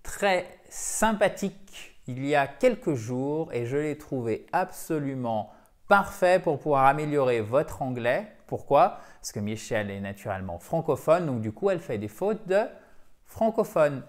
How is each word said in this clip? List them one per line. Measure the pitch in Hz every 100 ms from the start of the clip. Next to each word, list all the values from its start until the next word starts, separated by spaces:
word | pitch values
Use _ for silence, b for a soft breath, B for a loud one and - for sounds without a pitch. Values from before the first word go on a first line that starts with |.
très | - - 202 180 180 - -
sympathique | - - - 220 208 196 185 196 - - - - - -
il | 127
y | 139
a | 147 139
quelques | - 254 214 -
jours | 135 113 127 135 156 160
et | 120 120
je | 139
l'ai | 151 147
trouvé | - 135 113 110 -
absolument | 170 185 - - 156 139 131 120 110 104 B B _ -
parfait | 202 - - 180 180
pour | 175 143
pouvoir | 151 139 135
améliorer | 147 151 147 131 117
votre | 107 131 156 -
anglais. | 135 120 117 147 214 - -
Pourquoi ? | - - 139 190 B B B
Parce | -
que | -
Michel | 104 107 - 113 101
est | 98
naturellement | 98 98 113 95 95 87
francophone, | - 165 156 135 - 170 160
donc | 120
du | 107
coup, | - 196
elle | 135
fait | - 113
des | 107
fautes | - 196 214 175
de | 190 233 B B B B B
francophone. | - - 226 220 208 170 151 135